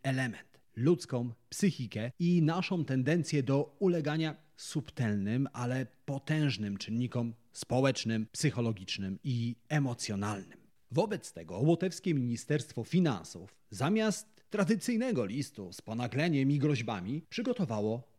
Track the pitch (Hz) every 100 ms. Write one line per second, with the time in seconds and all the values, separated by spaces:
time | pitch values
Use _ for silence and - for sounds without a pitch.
0 | 135 131 127 101 - - _ - 135 170
1 | - 123 120 113 - - 175 - 117 107
2 | 120 - 175 175 156 170 185 180 143 131
3 | 127 170 151 151 131 139 151 - 196 175
4 | 147 156 160 147 _ - - 156 - -
5 | 117 104 98 120 135 - 120 131 127 _
6 | - 135 - 156 147 101 104 101 - 113
7 | 123 123 117 113 _ - - 123 135 127
8 | 117 113 107 - 151 - 120 104 95 -
9 | 95 98 143 123 117 117 - 151 135 117
10 | - 101 104 101 90 - _ _ - 123
11 | 208 190 - - 82 90 147 170 190 -
12 | 190 147 123 120 - 147 - - 110 175
13 | 170 95 - 90 98 - - 98 143 214
14 | 220 - - _ _ 208 175 214 - 226
15 | 254 180 101 123 139 - 92 - - 113
16 | 123 127 170 143 135 143 147 139 113 98
17 | 92 147 - - 240 233 156 107 104 117
18 | -